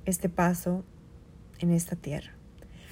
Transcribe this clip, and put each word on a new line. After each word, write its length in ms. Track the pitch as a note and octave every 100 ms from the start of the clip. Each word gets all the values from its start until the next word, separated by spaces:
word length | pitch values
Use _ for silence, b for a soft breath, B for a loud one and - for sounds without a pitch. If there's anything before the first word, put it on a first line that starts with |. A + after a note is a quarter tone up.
este 240 | - F3+ F#3
paso 560 | E3+ F3 F3 F3 F#3 - - - - - - - -
en 100 | E3+
esta 240 | E3+ E3+
tierra. 380 | F3 - D3 - - - - B B B